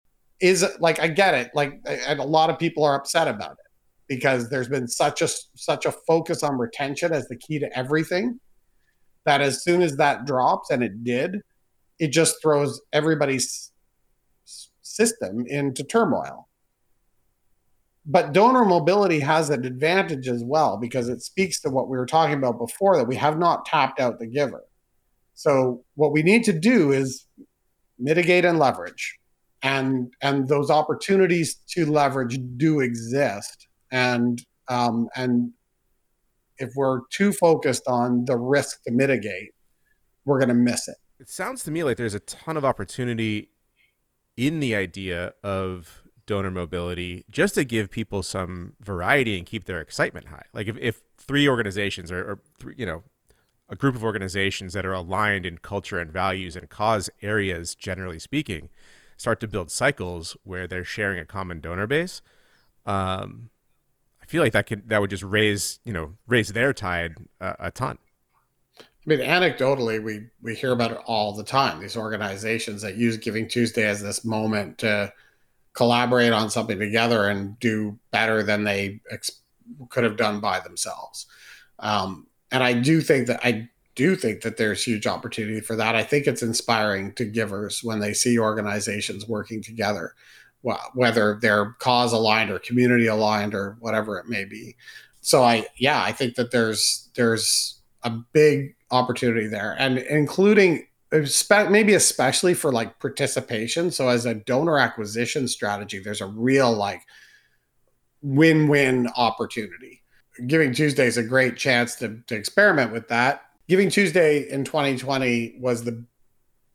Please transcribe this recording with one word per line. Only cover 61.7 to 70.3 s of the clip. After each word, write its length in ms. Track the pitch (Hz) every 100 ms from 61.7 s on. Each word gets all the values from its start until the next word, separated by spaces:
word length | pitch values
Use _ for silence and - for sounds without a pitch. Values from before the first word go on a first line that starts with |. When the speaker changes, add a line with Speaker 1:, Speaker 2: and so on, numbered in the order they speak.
| 87 107
Speaker 2:
base, 340 | 151 180 - _ _ _ _ _ _
um, 640 | - 98 95 95 98 113 117 _ _ _ _ _ _ _
I 40 | -
feel 160 | 156
like 100 | 131
that 140 | 104 -
could, 240 | 101 113
that 100 | 107
would 100 | 98
just 120 | 98
raise, 580 | 98 107 107 101 - - 117
you 80 |
know, 220 | 87 76 101 -
raise 260 | 120 104
their 220 | 107 135
tide 420 | - 98 87 85 82 - _
a, 160 | 92 -
a 120 | 95
ton. 260 | - 131 - _ _ _ _ _ _ _ _
Speaker 1:
I 60 | - _ -
mean, 140 | 147
anecdotally, 840 | 127 175 180 127 131 135 113 110
we, 240 | 110 104 113